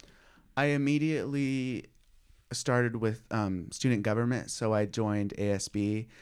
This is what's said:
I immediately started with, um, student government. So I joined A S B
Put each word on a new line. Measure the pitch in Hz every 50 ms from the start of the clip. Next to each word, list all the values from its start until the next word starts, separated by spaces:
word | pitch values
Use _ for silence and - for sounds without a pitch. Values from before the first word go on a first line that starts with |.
| - - - - - - - - _ _ _
I | 131 143 147
immediately | 143 139 139 143 147 147 151 160 156 131 92 135 143 143 139 135 135 131 127 127 123 85 - - _ - _ _ - - - - - - _ -
started | 123 - - 139 123 123 120 120 117
with, | 110 113 110 110 113 - -
um, | 113 110 104 95 92 90 82 82
student | - - - 131 120 101 104
government. | 113 107 113 120 120 127 107 - -
So | - - 117 110
I | 107 104 104
joined | 101 - 113 110 107 104 104 101 101 -
A | - 104 101
S | 101 95 - -
B | - 104 101 104 107 107 113 - - -